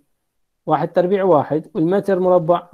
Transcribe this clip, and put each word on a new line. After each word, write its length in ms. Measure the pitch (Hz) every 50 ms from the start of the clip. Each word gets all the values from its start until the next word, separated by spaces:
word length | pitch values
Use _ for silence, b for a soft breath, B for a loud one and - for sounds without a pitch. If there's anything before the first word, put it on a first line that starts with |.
| _ _ _ _ _ _ _ _ _ _ _ _ -
واحد 260 | 165 156 139 165 165
تربيع 320 | - 180 175 180 202 190 190
واحد، 460 | 185 160 139 120 - 143 156 160 - -
والمتر 460 | 196 160 170 190 202 196 202 196 180
مربع 480 | 185 180 180 180 160 170 170 170 - -